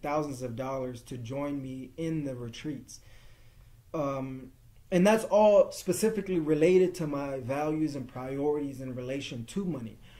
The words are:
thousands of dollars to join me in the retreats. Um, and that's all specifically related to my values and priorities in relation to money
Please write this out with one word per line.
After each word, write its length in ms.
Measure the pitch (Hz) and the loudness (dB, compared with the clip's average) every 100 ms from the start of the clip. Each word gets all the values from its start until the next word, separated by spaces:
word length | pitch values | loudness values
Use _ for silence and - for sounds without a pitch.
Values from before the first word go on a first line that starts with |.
thousands 400 | 147 151 147 123 | -4 -2 -2 -6
of 140 | 127 113 | -8 -6
dollars 460 | 131 135 127 117 | -6 -4 -6 -8
to 140 | - 127 | -12 -10
join 440 | 113 135 143 143 | -8 -6 -4 -6
me 300 | 131 131 127 - | -8 -10 -12 -6
in 280 | 165 160 143 | -4 -2 -4
the 100 | 123 | -6
retreats. 640 | 120 - 151 123 - - - - - - - - - - - | -10 -10 -8 -8 -10 -20 -20 -20 -20 -20 -20 -20 -20 -20 -10
Um, 580 | 165 143 135 131 131 131 - - - - | -4 -4 -4 -6 -10 -14 -20 -20 -20 -2
and 140 | 180 196 | 4 6
that's 180 | 220 - 202 | 4 4 6
all 340 | 214 202 - | 8 8 6
specifically 680 | - - 175 220 214 190 180 | 2 -2 2 2 0 0 0
related 540 | 151 156 165 185 185 175 | 2 4 6 8 6 2
to 80 | 156 | -4
my 320 | 143 143 135 | -4 -4 -4
values 560 | 120 139 151 156 156 139 | -4 -2 0 0 -2 -4
and 120 | 120 | -10
priorities 720 | 127 131 139 147 147 139 127 | -10 -6 -2 0 0 -2 -6
in 140 | 131 127 | -8 -8
relation 420 | 123 135 143 127 113 | -6 -6 -6 -10 -8
to 120 | 190 190 | -4 -4
money 320 | 139 110 - - | -4 -8 -14 -20